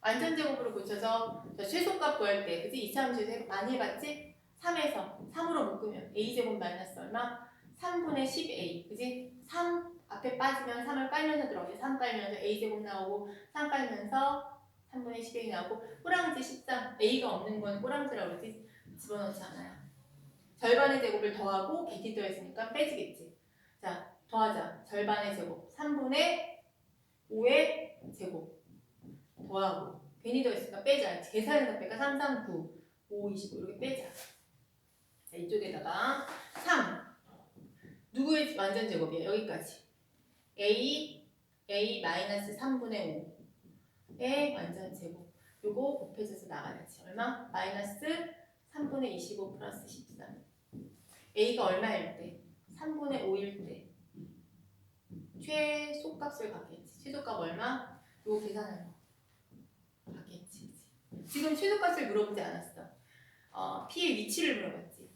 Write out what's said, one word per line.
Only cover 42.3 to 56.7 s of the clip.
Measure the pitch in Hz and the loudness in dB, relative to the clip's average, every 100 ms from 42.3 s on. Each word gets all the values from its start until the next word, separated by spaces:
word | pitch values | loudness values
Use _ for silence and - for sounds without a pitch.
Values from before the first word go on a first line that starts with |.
| 202 208 | -2 -2
삼분의 | 214 262 262 226 214 170 151 - - - _ - - _ _ _ | -4 0 0 0 -2 -2 -4 -8 -14 -20 _ -20 -20 _ _ _
오의 | - 247 277 285 | -4 0 2 2
완전 | 214 170 175 190 | 0 -6 -6 -8
제곱. | - 170 - - - - _ | -10 -12 -12 -18 -20 -20 _
요거 | 214 220 277 - | -4 0 0 0
곱해져서 | - - 208 - - | -4 -6 -8 -8 -10
나가야지. | - - 170 - - | -10 -8 -10 -14 -18
얼마? | 180 196 240 - - | -12 -2 -2 -2 -4
마이너스 | 185 190 202 208 - 302 330 339 - - _ _ | -2 -2 -2 -4 -4 -2 -2 -2 -10 -20 _ _
삼분의 | 302 294 269 254 - | -4 -2 0 -2 -2
이십오 | - - - - | -6 -6 -6 -8
플러스 | - - - | -10 -10 -14
십삼. | - - - - - - _ _ - - - - - - - | -16 -18 -18 -16 -18 -20 _ _ -14 -14 -18 -20 -20 -8 4
A가 | 226 240 208 | 4 6 4
얼마일 | 185 220 - - - | 4 2 0 -2 -8
때? | - - - - _ | -12 -12 -20 -20 _
삼분의 | - 311 302 285 269 | -8 -4 -2 0 0
오일 | 190 196 202 202 - | 2 0 0 -6 -10
때. | - - - - - 147 - - - - - - _ _ - 143 - | -10 -14 -20 -20 -16 -16 -18 -20 -20 -20 -20 -20 _ _ -14 -14 -14
최소값을 | - 302 302 302 302 294 302 294 294 285 427 | -4 0 2 0 -2 -6 -8 -6 -6 -4 -8
갖겠지. | 233 - | -8 -12